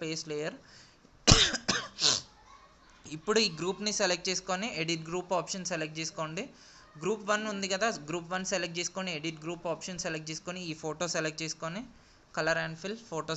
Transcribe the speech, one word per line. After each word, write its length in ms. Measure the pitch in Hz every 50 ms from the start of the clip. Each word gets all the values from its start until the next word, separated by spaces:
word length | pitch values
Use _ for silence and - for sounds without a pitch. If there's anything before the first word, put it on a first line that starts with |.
| 170
paste 260 | 160 160 156 160 160 151
layer. 220 | 147 147 165 - - - - - - - - - - - - - - - - - - - - - - - - - - - - - - - 147 - - - - - - - - - - - - - - - - - - - - 147
ఇప్పుడు 220 | 156 - - 214 220 226
ఈ 40 | 202 165 151
గ్రూప్ని 320 | 165 180 196 185 208 214 202 -
సెలెక్ట్ 260 | 208 180 180 170 175 190
చేసుకొని 380 | 185 180 - - 185 180 208 - - 156 165
ఎడిట్ 240 | 160 170 165 160 160
గ్రూప్ 220 | 165 180 175 180 190 175
ఆప్షన్ 300 | 160 - - 190 180 180 185
సెలెక్ట్ 220 | 160 156 156 156 160
చేసుకోండి. 440 | 160 151 - - 160 156 160 180 254 - - - - - - - - - - 151 151
గ్రూప్ 200 | 180 220 214 208 196
వన్ 160 | 208 214 214 220 208
ఉంది 140 | 196 190 185 190
కదా, 140 | 190 214 233 208 151 147 147
గ్రూప్ 180 | 170 175 170 165 185
వన్ 100 | 185 190 185 196
సెలెక్ట్ 220 | 180 175 170 165 175
చేసుకొని 300 | 175 170 - 196 190 185 170 147
ఎడిట్ 200 | 147 165 160 156 151
గ్రూప్ 200 | 160 175 165 - 175 160
ఆప్షన్ 280 | 156 - - 185 170 -
సెలెక్ట్ 220 | 180 160 160 156 156 160
చేసుకొని 300 | 151 - 175 175 185 180 165 156
ఈ 40 | 151 -
ఫోటో 240 | 156 151 151 175 165 -
సెలెక్ట్ 260 | 170 160 160 156 - 160
చేసుకొని 360 | 156 - - - 160 170 202 262 - - - - - - - - - -
color 200 | 180 156 160 165 165 160
and 100 | 160 160 160
fill, 140 | - 190 214 226 - -
photo 240 | 170 156 151 160 160